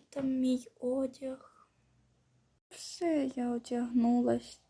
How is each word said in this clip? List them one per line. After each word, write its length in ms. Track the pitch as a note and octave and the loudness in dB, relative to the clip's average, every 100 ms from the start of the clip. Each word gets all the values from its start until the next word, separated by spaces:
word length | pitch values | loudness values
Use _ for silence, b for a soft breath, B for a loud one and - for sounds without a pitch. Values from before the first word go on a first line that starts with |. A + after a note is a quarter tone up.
| - | -10
там 180 | C#4 C4+ | -4 -2
мій 400 | C4 B3+ B3+ - _ | 2 2 2 -2 _
одяг? 880 | B3 C4 C4 - C4 C4 - _ _ _ _ _ _ _ _ _ _ _ _ | -4 -2 -2 -4 -10 -10 -14 _ _ _ _ _ _ _ _ _ _ _ _
Все, 640 | - - - F4 D#4 C4+ B3+ | -16 -14 -4 0 0 0 -2
я 160 | A#3+ | -4
одягнулась. 1080 | A#3+ - A#3+ A#3+ A#3+ A#3 A#3+ A#3+ A#3+ - - | -4 -4 -4 0 2 4 4 4 2 -2 -18